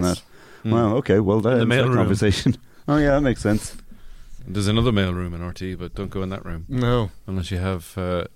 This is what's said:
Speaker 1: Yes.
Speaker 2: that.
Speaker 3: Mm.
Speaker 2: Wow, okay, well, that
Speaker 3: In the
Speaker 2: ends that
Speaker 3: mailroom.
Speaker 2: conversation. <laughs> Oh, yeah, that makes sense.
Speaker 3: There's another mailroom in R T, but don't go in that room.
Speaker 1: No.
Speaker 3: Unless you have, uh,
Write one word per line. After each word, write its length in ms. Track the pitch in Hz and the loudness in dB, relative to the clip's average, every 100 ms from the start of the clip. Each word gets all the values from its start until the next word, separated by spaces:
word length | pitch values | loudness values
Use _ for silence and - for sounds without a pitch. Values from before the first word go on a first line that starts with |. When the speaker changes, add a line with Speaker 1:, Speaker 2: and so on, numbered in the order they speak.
Speaker 1:
Yes. 180 | 90 85 - - - - | 2 0 -6 -20 -20 -8
Speaker 2:
that. 60 | 110 | 0
Speaker 3:
Mm. 20 | |
Speaker 2:
Wow, 240 | 113 110 120 | 2 4 2
okay, 220 | - 98 | 2 2
well, 220 | 98 110 | 4 2
that 160 | 107 123 | 4 2
Speaker 3:
In 100 | 117 | 4
the 60 | 127 | 4
Speaker 2:
ends 100 | 127 | 4
that 40 | |
Speaker 3:
mailroom. 40 | 123 | 2
Speaker 2:
conversation. 600 | 107 101 107 92 135 - | 2 2 2 2 2 0
<laughs> 60 | - - - | -4 -12 0
Oh, 100 | 147 | 2
yeah, 140 | 143 | 4
that 100 | 139 | 4
makes 200 | 139 113 | 2 0
sense. 360 | 104 104 - - - - - - - - - | 0 0 -2 -14 -16 -18 -18 -18 -16 -14 -8
Speaker 3:
There's 220 | 98 98 | -2 0
another 240 | 110 120 | 2 2
mailroom 420 | 104 92 90 87 | 2 0 -2 -4
in 80 | 85 | -6
R 120 | 87 | -8
T, 200 | 82 92 90 | -8 -8 -8
but 200 | 87 - | -10 -8
don't 140 | 95 | -6
go 120 | 98 | -6
in 60 | 92 | -6
that 160 | 98 87 | -6 -8
room. 200 | 82 82 | -10 -6
Speaker 1:
No. 440 | 127 120 120 101 - - | -2 2 2 0 -6 -8
Speaker 3:
Unless 220 | 95 87 | -6 -4
you 80 | 90 | -4
have, 380 | 95 92 - - | -2 -4 -6 -6
uh, 280 | 90 90 - | -2 -2 -4